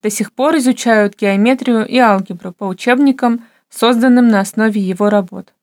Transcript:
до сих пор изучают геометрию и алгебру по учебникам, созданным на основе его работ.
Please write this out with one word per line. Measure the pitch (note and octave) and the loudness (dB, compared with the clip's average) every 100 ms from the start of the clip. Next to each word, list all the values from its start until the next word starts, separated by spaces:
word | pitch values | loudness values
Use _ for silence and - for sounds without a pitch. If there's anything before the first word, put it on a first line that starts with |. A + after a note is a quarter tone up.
до | G#3+ | -6
сих | G3+ G3+ | -6 -8
пор | - C#4 D#4+ | -2 -2 0
изучают | B3 B3+ A#3+ A3 G3+ G3+ | 0 -2 0 2 0 -2
геометрию | G3+ G3 A3+ C4 B3+ A3+ G#3 | -2 0 0 0 0 -2 0
и | B3 | 2
алгебру | A#3 G3 G3 F3 F#3+ | 2 2 -2 -12 -14
по | - | -10
учебникам, | G3 F#3 A#3+ B3+ C#4+ C4 A#3+ A#3 - _ _ | -10 -6 -2 2 2 2 -2 -2 -8 _ _
созданным | - A#3 A#3+ B3+ B3 A#3+ | -2 0 2 4 4 4
на | G#3 | 2
основе | G3 - A3 G#3 | -2 -2 -2 0
его | F#3+ F#3 G#3 | -4 -2 0
работ. | G#3 F3+ F#3+ F3+ _ | 0 -2 -12 -18 _